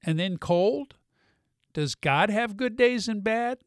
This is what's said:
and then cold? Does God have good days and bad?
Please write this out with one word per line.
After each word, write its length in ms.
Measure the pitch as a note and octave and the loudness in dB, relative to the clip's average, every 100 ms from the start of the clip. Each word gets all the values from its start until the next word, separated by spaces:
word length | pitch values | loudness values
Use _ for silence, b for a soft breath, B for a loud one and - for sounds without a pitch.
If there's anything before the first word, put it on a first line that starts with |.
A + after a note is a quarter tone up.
| - | -2
and 140 | D#3+ | -2
then 160 | F#3 F3 | -2 -4
cold? 600 | - F3 G3 C#4+ C#4 - _ _ _ _ _ _ _ | 0 2 2 0 -6 -16 _ _ _ _ _ _ _
Does 240 | - D3 - | -4 -4 -2
God 340 | D3+ C#3 G3+ | 0 2 2
have 280 | G#3 A#3 G3+ | 0 -2 -4
good 180 | B3 A3+ | -4 2
days 320 | B3 B3 G#3 | 2 2 -4
and 160 | G#3+ | -4
bad? 360 | G3+ A3+ A#3+ B3+ | -2 -2 -2 -6